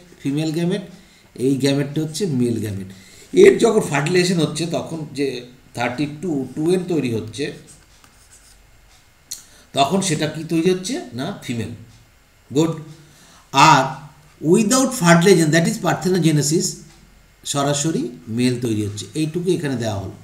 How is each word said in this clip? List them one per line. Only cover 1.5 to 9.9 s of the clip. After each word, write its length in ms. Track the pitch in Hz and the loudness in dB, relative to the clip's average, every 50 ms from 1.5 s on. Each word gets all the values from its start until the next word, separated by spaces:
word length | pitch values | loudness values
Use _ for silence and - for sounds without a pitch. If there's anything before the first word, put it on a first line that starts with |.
| 139 | 0
গ্যামেটটা 440 | 123 131 139 139 139 139 139 - 156 | 2 2 0 2 0 -2 -2 -2 -4
হচ্ছে 260 | 156 156 - - 208 | -4 -4 -4 -4 -4
male 340 | 175 139 123 123 120 110 107 | -2 0 0 0 0 -2 -2
gamete। 260 | 101 110 98 95 92 95 - - - - - - - - - | -4 -6 -8 -8 -10 -12 -14 -20 -20 -20 -20 -20 -18 -2 6
এর 260 | 160 202 - - - | 8 8 8 8 6
যখন 220 | 233 226 208 214 | 4 2 2 2
fertilization 600 | - - 151 143 151 170 180 180 175 175 170 170 | 0 0 -2 -2 0 2 2 2 2 2 2 0
হচ্ছে 260 | 151 147 - - 165 | 0 0 -2 -4 -6
তখন 400 | 170 156 131 - - 160 160 151 - - | -4 -4 -6 -6 -6 -8 -10 -10 -10 -6
যে 320 | 135 143 135 123 120 120 - - - - - - | -4 -4 -4 -4 -6 -10 -14 -20 -20 -20 -16 -6
থার্টি 320 | 120 120 127 - - 147 143 147 - - | -4 -4 -4 -2 -2 -4 -4 -6 -6 -6
টু, 260 | 185 151 135 131 - - | -4 -4 -4 -4 -6 -6
টু 200 | 151 156 170 185 | -4 0 0 0
এন 100 | 185 175 185 | 0 0 -2
তৈরি 260 | 175 151 131 120 113 | -2 -2 -2 -2 -4
হচ্ছে, 380 | 107 98 104 - - 147 160 - - - - - - _ _ _ _ - _ _ _ _ _ - - _ _ - _ _ _ - - _ _ _ - _ _ _ _ _ _ - - - - - - - _ - | -4 -6 -8 -8 -8 -8 -8 -8 -14 -20 -20 -20 -20 _ _ _ _ -20 _ _ _ _ _ -20 -20 _ _ -20 _ _ _ -20 -20 _ _ _ -20 _ _ _ _ _ _ -16 -16 -16 -20 -20 -20 -20 _ -2
তখন 280 | 135 139 139 | -2 0 0